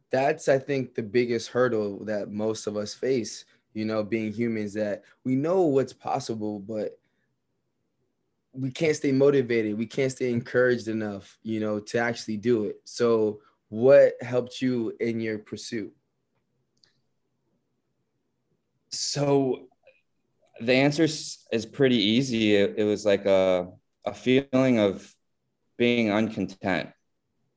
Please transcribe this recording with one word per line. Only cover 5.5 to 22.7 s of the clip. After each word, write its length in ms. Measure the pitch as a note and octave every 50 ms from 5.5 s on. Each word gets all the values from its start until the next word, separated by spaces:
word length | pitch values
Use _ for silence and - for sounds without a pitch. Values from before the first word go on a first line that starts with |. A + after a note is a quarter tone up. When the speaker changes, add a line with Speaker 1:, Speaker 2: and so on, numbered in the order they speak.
| F#3 F#3+
Speaker 1:
what's 300 | F3+ D3+ C3+ C3+ C3 C3
possible, 680 | - _ - B2+ - C3+ C3 - A2+ A2 G#2+ G#2+ G#2 G#2
but 400 | F#2+ G#2+ A2 G#2+ G2 E2+ - - _ _ _ _ _ _ _ _ _ _ _ _ _ _ _ _ _ _ _ _ _ _ _ _ _ _ _ _ _ _ -
we 160 | C3+ C3+ C3
can't 260 | C3 - E3 D#3 D3+
stay 160 | - - C#3+
motivated. 640 | C3+ C3 C3+ C#3+ C#3+ C#3 B2 A2+ A#2+ A2+ G#2+ G#2+ G#2 A2
We 80 | A#2
can't 240 | - - C#3 C3+ B2+
stay 220 | C3 - B2+ B2
encouraged 560 | A#2+ A#2+ A#2+ - - B2 B2+ B2 B2 A2+ G#2 A2
enough, 500 | A2 A2 G#2+ G#2 G2+ G2 F#2+ - - _
you 180 | - A2 A2 G#2+
know, 180 | G#2+ G#2+ G#2+ G#2+
to 200 | G#2 - - A#2
actually 400 | A#2 A#2+ A2+ - - - A2 G#2
do 260 | G2 A#2+ A#2+ A2 G#2
it. 160 | F#2 - - _
So 560 | - - - A#2+ A#2 A2+ A2 G#2+ G#2+ G#2 - _ _ _ _ _ -
what 460 | G#2 A2 A#2+ C3 C#3+ C#3 C3+ B2 - -
helped 380 | B2 A#2+ B2+ B2 G#2+ G2+ - -
you 340 | C3 B2+ B2+ A#2+ A2+ G2+ - -
in 220 | A2 A#2 A2+ A2+
your 180 | A2+ A2 G#2+ G#2+
pursuit? 560 | G#2+ - - G#2+ - - A#2+ A2 G2 E2 - _ _ _ _ _ _ _ _ _ _ _ _ _ _ _ _ _ _ _ _ _ _ _ _ _ _ _ _ _ _ _ _ _ _ _ _ _ _ _ _ _ _ _ _ _ _ _ _ _ _ _ _ _ _ _ _ _ _ _
Speaker 2:
So 760 | - - - - - C#3+ C#3+ C#3+ C#3 C#3 C#3 C3 A#2+ - - - _ _ _ _ _ _ _ _ _ _ _ _ _ _ _ _ - -
the 120 | A#2 A#2+
answer 320 | B2+ C3 C#3 D3 D3 D#3+ E3
s-, 420 | D3+ D#3 - - - - - _ -
is 140 | A2+ A#2 -
pretty 300 | A2 - - C#3 B2+ B2
easy. 600 | A#2 F#2+ G#2 A2 B2 C#3 C3 A#2 A2+ A2 G#2+ G#2
It, 180 | G2+ G2 F#2+